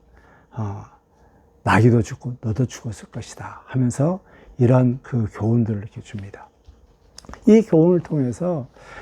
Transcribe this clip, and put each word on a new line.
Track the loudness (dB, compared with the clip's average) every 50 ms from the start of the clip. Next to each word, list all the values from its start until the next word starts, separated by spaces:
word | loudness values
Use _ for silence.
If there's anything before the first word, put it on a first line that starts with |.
| _ _ _ _ _ _ _ _ _ _
어, | -12 -10 -10 -10 -10 -12 -16 -18 _ _ _ _ _ _ _ _ _ _ _ _ _ _ -2
나귀도 | 0 2 4 6 6 4 4
죽고 | 2 -2 -6 -12 -12 -12 -12 -8
너도 | -8 -6 -4 -4 -4
죽었을 | -6 -6 -10 -14 -14 -14 -14 -16 -18
것이다 | -16 -16 -16 -16 -16 -18 -18 -18 -18 -20 -16 -8
하면서 | -4 -2 -2 -2 -2 -2 -2 -4 -4 -6 -10 _ -20 -20 _ -14 -4 0
이런 | 2 4 4 4 4 2 0 -2
그 | -6 -6 -4 -4 -4 -4
교훈들을 | -6 -4 -2 0 0 0 0 -2 -4 -6
이렇게 | -8 -12 -16 -20
줍니다. | -18 -16 -16 -16 -16 -16 -18 -20 -20 -20 _ _ _ -20 -20 _ _ _ _ _ _ _ _ -20 -20 -20 -20 -2 4 6
이 | 6 6
교훈을 | 6 4 4 4 6 6 4 2
통해서, | 0 -2 -2 -2 -2 -2 -4 -4 -4 -4 -4 -6 -8 -10 _ -20 -20 -20 -20 -20